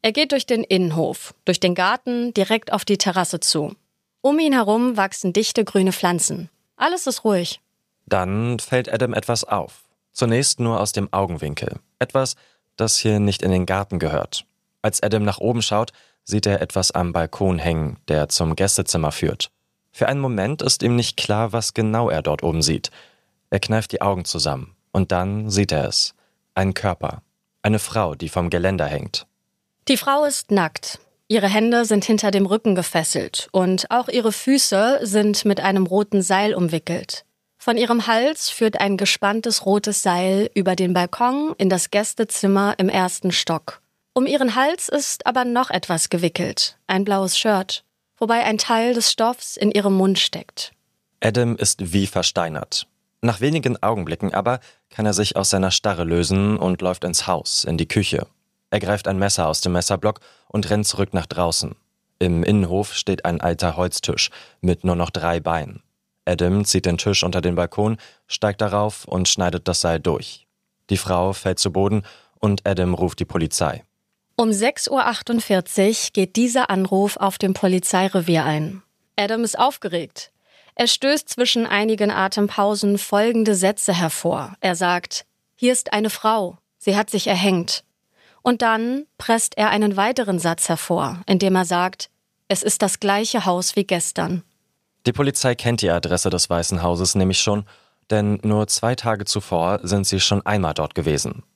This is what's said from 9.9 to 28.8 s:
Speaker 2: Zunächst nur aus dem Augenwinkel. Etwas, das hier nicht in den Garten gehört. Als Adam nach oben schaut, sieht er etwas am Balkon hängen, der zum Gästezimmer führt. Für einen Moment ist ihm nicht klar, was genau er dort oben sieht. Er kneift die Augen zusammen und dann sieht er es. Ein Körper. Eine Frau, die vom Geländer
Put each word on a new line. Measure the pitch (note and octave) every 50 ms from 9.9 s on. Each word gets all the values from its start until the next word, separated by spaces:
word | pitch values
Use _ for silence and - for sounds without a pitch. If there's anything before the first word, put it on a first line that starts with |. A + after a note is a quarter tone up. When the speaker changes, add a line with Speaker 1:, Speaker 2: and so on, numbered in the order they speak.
| _ _ _ _ _
Speaker 2:
Zunächst | - B2+ A#2 A2+ B2 C#3+ - - -
nur | B2 A#2 A2+ G2
aus | G2+ G#2
dem | - G#2 G2 F2+
Augenwinkel. | - F#2+ G2 E2+ E2+ D2+ D#2 D2 D2 - - - - - _ _ _
Etwas, | _ C3 - - C3+ C3 B2+ - _ _ _ _ _ _ _ _
das | - A2+ A2 - -
hier | - A2 G#2+ G#2
nicht | G#2 G2+ G2 -
in | - F#2
den | F#2 F#2 F2+
Garten | F2 F#2 G2 G2+ _ G2
gehört. | E2+ E2+ D2+ D#2 - G1+ - - - - _ _ _ _ _ _ _ -
Als | G#2+ - -
Adam | - G#2 G#2+ G#2+ G#2
nach | G#2 F#2+ -
oben | - A2+ A#2+ A#2 G#2
schaut, | - G#2 G#2 A#2 - _ _ _ _ _ _ _
sieht | - - G#2+ -
er | G#2 G2+ -
etwas | - - - - - -
am | - - F2+ F2
Balkon | E2 E2+ E2 D#2+ - - G2+ F#2+ F2+
hängen, | E2 C#2+ E2+ E2 D#2+ D#2 D2 - - _
der | - D#2 D2+ D2 D2
zum | - - F2 D#2+ D#2+
Gästezimmer | - F#2+ G2+ - - F2+ - - F2 D#2 D2+
führt. | - - - D#2 - - - - _ _ _ _ _ _ _ _
Für | _ - -
einen | - C#3 C#3+
Moment | C#3 C3 A#2+ G2 F#2+ A2+ D3+ -
ist | - C#3 - - -
ihm | A#2 A#2+
nicht | A#2+ A#2 - -
klar, | - - - G#2 G#2+ A2+ A2+ G#2+
was | A#2 A2 - -
genau | - A2 G#2+ G#2+ A#2 A#2+ G#2+
er | - D#2
dort | D2+ D2+ D2+ D2+ -
oben | E2+ D#2 D#2+
sieht. | D#2 D#2 D#2 - - - - - - _ _ _ _ _ _ _ _ _
Er | A#2+ A2+
kneift | - - A2 A2 G#2 -
die | - G2
Augen | - G2+ G2 F2+ E2+
zusammen | - - E2 - D#2+ C#2+ - - - _ _ _ _
und | - F#2 F#2+ -
dann | F#2+ F2+ F#2 G2 G2+ G#2+ G#2+ G#2+
sieht | G2 G2+ G2+ G2
er | - D2+ C2+
es. | - - - - - _ _ _ _ _ _ _ _ _
Ein | F#2 F#2+ F#2+ F#2
Körper. | - - G2 F2+ - - C#2+ - - _ _ _ _ _ _ _ _ -
Eine | G#2+ A2 G#2
Frau, | - - - A2+ G2+ E2 D2
die | - E2+ D#2
vom | - F#2 F2 E2+
Geländer | E2+ F2 F2 F#2+ F#2+ F2